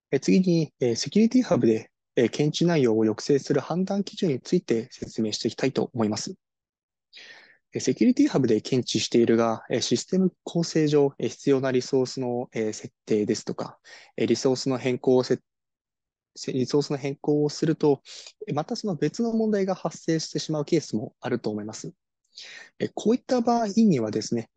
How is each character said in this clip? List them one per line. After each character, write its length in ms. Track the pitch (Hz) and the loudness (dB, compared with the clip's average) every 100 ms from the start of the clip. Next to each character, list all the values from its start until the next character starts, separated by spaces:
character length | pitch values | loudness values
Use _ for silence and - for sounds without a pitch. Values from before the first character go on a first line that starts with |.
| _ | _
え 60 | 143 | -2
ー、 20 | |
次 220 | - 190 | 2 2
に、 320 | 185 165 151 - | 4 2 0 -2
え 100 | 123 | -2
ー、 40 | 113 | -2
セ 140 | 147 | 0
キ 100 | 202 | 2
ュ 20 | |
リ 60 | 226 | 4
テ 100 | 254 | 4
ィ 40 | |
ハ 140 | 240 - | 2 2
ブ 100 | 113 | 4
で、 220 | 110 - _ _ - | 2 -2 _ _ 0
え 80 | 113 | 0
ー、 40 | |
検 260 | - 151 - | 2 0 2
知 100 | 170 | 2
内 180 | 165 | 4
容 140 | 123 110 | 2 4
を 60 | |
抑 180 | 110 107 | 2 0
制 180 | - 139 | 0 0
す 140 | - | 2
る 80 | 143 | -2
判 240 | - 165 190 | -2 -4 -2
断 180 | 202 | -2
基 140 | 190 - | -4 -4
準 120 | 190 | -2
に 120 | 127 | -2
つ 140 | - 180 | -2 -2
い 60 | |
て 280 | - 117 120 | 0 -2 -2
説 300 | - - - | -10 -10 -4
明 100 | 110 | -4
し 80 | - | -4
て 80 | 117 | -4
い 40 | |
き 40 | - | -2
た 100 | 135 | -2
い 60 | |
と 180 | 117 113 | -2 -4
思 100 | 117 | -2
い 60 | 107 | -2
ま 80 | 107 | -2
す。 180 | - 190 _ _ _ _ _ _ _ - - - - _ _ | -6 -12 _ _ _ _ _ _ _ -20 -20 -20 -20 _ _
え、 60 | 117 | -4
セ 160 | - - | -2 2
キ 80 | |
ュ 40 | 233 | 4
リ 60 | |
テ 100 | 247 | 4
ィ 40 | 294 | 2
ハ 100 | 160 | 2
ブ 100 | 127 | 2
で 120 | 107 | 2
検 260 | - 127 113 | 0 -2 0
知 140 | 110 | -2
し 80 | - | 0
て 120 | 120 | 2
い 60 | 117 | 4
る 120 | 113 | 4
が、 260 | 117 110 - | 2 -2 -4
え、 120 | 123 | -4
シ 140 | - 123 | 0 -2
ス 100 | - | 0
テ 120 | 190 | 0
ム 160 | 185 - | 0 -2
構 220 | - 170 165 | -6 -4 -2
成 220 | 165 151 | 0 2
上、 260 | 147 139 - | 4 2 0
え、 100 | - | -6
必 220 | - - | -2 0
要 100 | 135 | 2
な 100 | 135 | 2
リ 100 | 127 | -2
ソ 200 | 123 135 | 0 0
ー 20 | 127 | 0
ス 140 | - | -4
の、 300 | 123 120 123 | -4 -4 -6
え、 200 | 117 110 | -4 -4
設 200 | 104 - - - | -6 -12 -16 -2
定 200 | 107 104 | 0 0
で 80 | 107 | -2
す 100 | - | -4
と 100 | - | -8
か、 240 | - - - - - - | -10 -14 -20 -20 -14 -4
え、 100 | 113 | 0
リ 80 | 170 | 2
ソ 180 | 135 | 2
ー 20 | 127 | 0
ス 100 | 139 | -2
の 100 | 127 | -2
変 220 | 127 123 | -2 0
更 160 | - 127 | 2 2
を 80 | |
せ-、 160 | 123 123 _ _ _ _ _ _ _ _ _ - | 2 -2 _ _ _ _ _ _ _ _ _ -12
せ-、 160 | - | -6
リ 120 | 135 123 | -4 0
ソ 140 | 147 | 0
ー 20 | |
ス 80 | 143 | 0
の 80 | 147 | -4
変 180 | 139 143 | -6 -4
更 280 | - 147 147 | -2 0 0
を 40 | |
す 160 | - 160 | 0 -2
る 120 | 156 | 2
と、 240 | 151 135 - - - - - | 2 2 -2 -20 -20 -14 -6
え、 60 | |
ま 140 | 139 165 | -6 -6
た 100 | 233 | -6
そ 120 | 208 | -6
の 80 | 156 | -4
別 280 | 151 - | -4 -2
の 80 | 233 | -2
問 200 | 226 220 | 0 0
題 140 | 208 190 | 0 0
が 80 | |
発 260 | 185 170 - | -2 -6 -6
生 200 | - 160 | -2 -2
し 100 | - | -2
て 100 | 156 | -6
し 120 | - | -4
ま 80 | 151 | -4
う 60 | 147 | 0
ケ 120 | 165 | 0
ー 40 | |
ス 160 | - 110 | 0 -4
も 180 | 127 - | -6 -10
あ 80 | 123 | -4
る 100 | 120 | -4
と 100 | 110 | -2
思 120 | 107 | -6
い 40 | 107 | -8
ま 80 | |
す。 200 | 107 160 - _ _ _ - - - - - | -12 -14 -18 _ _ _ -20 -20 -20 -20 -8
え、 100 | - | -6
こ 220 | - 208 | -2 0
う 40 | 247 | 0
い 40 | |
っ 20 | |
た 160 | - 247 | 2 0
場 220 | 233 233 | 2 0
合 60 | 220 | 2
に 340 | 208 220 139 | 4 4 4
は 100 | 110 | 0
で 100 | 107 | -4
す 140 | 107 117 | -4 -4
ね、 140 | 110 | -4